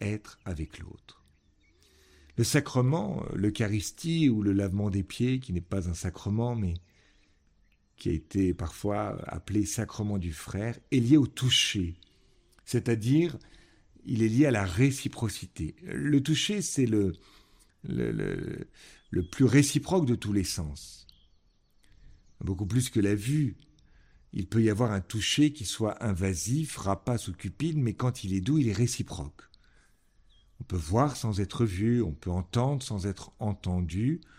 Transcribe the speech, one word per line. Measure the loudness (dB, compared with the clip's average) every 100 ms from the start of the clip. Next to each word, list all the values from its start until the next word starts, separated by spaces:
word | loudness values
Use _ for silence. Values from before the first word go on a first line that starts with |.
être | -4 -4 -8 -16
avec | -10 -8 -8 -10
l'autre. | -16 -18 -20 -20 _ _ _ _ _ _ _ _ _ _ -8 -2
Le |
sacrement, | 2 2 2 2 2 2 -2 -6 -6
l'Eucharistie | -2 0 0 0 -2 -4 -6 -2 2 4
ou | 4
le | 2
lavement | 2 2 0 0
des | 0
pieds, | -2 0 0 0
qui | -2
n'est | -6
pas | -4 -4 -2
un |
sacrement, | -4 -6 -6 -2 0 0 -2
mais | -2 -4 -8 _ _ _ _ _ _ _ _ _ _ -8
qui | -4
a |
été | -2 -2 0 2
parfois | 0 -4 -6 -4 -2 -4 -6 -8
appelé | -10 -2 0
sacrement | 0 -2 -4 -4 -4 -2
du | -4
frère, | -6 -8 -6 -4 -6 -2
est | 0
lié | 6 6
au | 6
toucher, | 0 2 4 4 0 -2 -6 -16 _ _ _ _ _
c'est-à-dire | -4 -2 2 0 4 4 4 -2 -14 -20 -20 _ _ -16
il | -4 2
est | 4
lié | 6 6
à |
la | 4
réciprocité. | 0 2 2 2 -4 -4 -4 -4 -10 -8 -8 -8
Le | -10 -4 2 2
toucher, | 4 2 0 -2
c'est | -2 0 2
le, | 4 2 -2 -10 -20 _ _ _ _
le, | -6 -2 -2
le, | -2 -2 -4 -6 -8 -12 -16 -20 -20 _
le | -4 -2
plus | 2
réciproque | 6 6 4 2 0 2 2
de | 0
tous | 0
les | 0
sens. | 0 -4 -6 -10 -14 -20 -20 -20 _ _ _ _ _ _ _ -20 -20 -20 -20 -8
Beaucoup | -4 -2 0
plus | 0 0
que | 2
la | 2
vue. | 2 0 0 0 -4 -14 _ -20 -20 -20 -20 _
Il | -8 -2
peut | 2
y | 4
avoir | 4 2
un | 0
toucher | -2 -4 0 2 2
qui | 2
soit | -8 -4 -2 -2
invasif, | -2 0 0 -2 -2 -2 -2 -4
rapace | -4 -2 -2 -4 -4
ou |
cupide, | -8 -10 -4 -2 0
mais | 0
quand | 0 -2 -2
il | -2
est | -2
doux, | 2 2
il | 2
est |
réciproque. | 2 0 0 -6 -8 -10 -12 -20 -20 -20 _ _ _ _ _ _ _ _ -20
On |
peut | -6 -4
voir | 0 2 2 0
sans | -2 -2
être | -2 0
vu, | 0 0 2 2
on | 0
peut | -4 -4
entendre | -4 -2 0 0 -2
sans | -4 -4 -4
être | -6 -10 -6
entendu, | -4 -4 -2 -2 -2 0 0 -2 -6